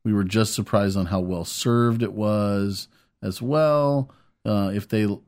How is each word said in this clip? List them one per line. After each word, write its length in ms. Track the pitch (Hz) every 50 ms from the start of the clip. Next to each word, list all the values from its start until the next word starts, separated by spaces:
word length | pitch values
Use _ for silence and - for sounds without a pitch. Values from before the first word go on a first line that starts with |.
| -
We 80 | 110
were 120 | 107 101 98
just 320 | 92 98 113 110 104 -
surprised 420 | - 101 - - 104 101 98 95 98
on 100 | 92 85
how 120 | 101 92
well 260 | 90 90 92 87 85
served 560 | - - - - 127 117 120 120 120 117 117
it 120 | 117 107 -
was 760 | 104 107 107 107 107 104 101 101 101 101 101 98 92 - - _ _ _ _ _ _
as 200 | - 98 92 -
well. 680 | 120 127 143 156 156 151 147 147 143 143 143 139 131 - - _ _ _ _ _ -
Uh, 280 | 110 107 104 98 95 98
if 140 | 101 101 -
they 200 | - 107 107 104 101 - -